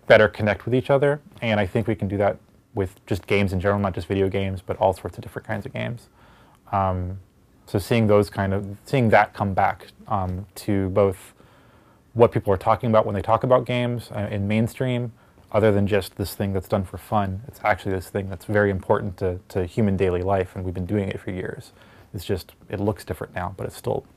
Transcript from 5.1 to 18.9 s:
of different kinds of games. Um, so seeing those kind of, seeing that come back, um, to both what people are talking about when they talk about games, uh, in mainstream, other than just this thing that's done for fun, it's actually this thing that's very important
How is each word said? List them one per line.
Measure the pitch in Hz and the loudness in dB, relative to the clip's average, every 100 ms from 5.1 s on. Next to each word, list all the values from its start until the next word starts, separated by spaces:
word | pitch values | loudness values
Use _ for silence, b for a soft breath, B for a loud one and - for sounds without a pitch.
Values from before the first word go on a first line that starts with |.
| - | -12
of | |
different | - - - | -14 -14 -10
kinds | 110 - | -10 -8
of | |
games. | 117 117 123 - b b b b b - | -8 -8 -10 -16 b b b b b -6
Um, | 101 95 92 90 98 - _ _ _ - | -2 0 -2 -6 -10 -16 _ _ _ -6
so | 104 | -4
seeing | - 117 107 | 0 2 6
those | 104 101 | 4 4
kind | - 98 | 0 -2
of, | 98 98 101 | -2 -4 -12
seeing | - 139 113 | -4 0 4
that | 104 107 | 4 4
come | - 101 | 0 -2
back, | 95 98 - - - - | 0 0 -2 -12 -20 -6
um, | 101 92 92 107 - | -4 -2 -6 -10 -10
to | - 98 95 | -4 -2 0
both | 101 98 92 - - b b b b b b _ | 2 2 0 -12 -20 b b b b b b _
what | 113 117 | 4 4
people | 117 - | 4 0
are | 92 | 2
talking | 110 107 120 | 2 2 4
about | 110 110 | 4 4
when | |
they | 101 | 0
talk | 95 110 | 0 0
about | 131 127 | 4 2
games, | 123 123 120 120 - | 2 -2 -2 -4 -8
uh, | 107 101 | -6 -4
in | 104 98 | -4 0
mainstream, | 110 113 - 131 123 120 b b b _ | 0 0 -2 -2 -2 -4 b b b _
other | 107 107 | 2 4
than | 101 101 | 4 2
just | 101 - - | 0 -2 -6
this | 95 | -6
thing | - 98 | -4 -4
that's | 95 - | -4 -2
done | 104 | -2
for | 90 92 | -2 -10
fun, | - 110 95 95 127 | -4 -2 -2 -6 -12
it's | - | -4
actually | 107 101 104 | -2 -2 -2
this | 95 - | -6 -4
thing | 107 95 | -6 -6
that's | 92 | -8
very | - 104 101 | -2 2 2
important | 98 - | 2 0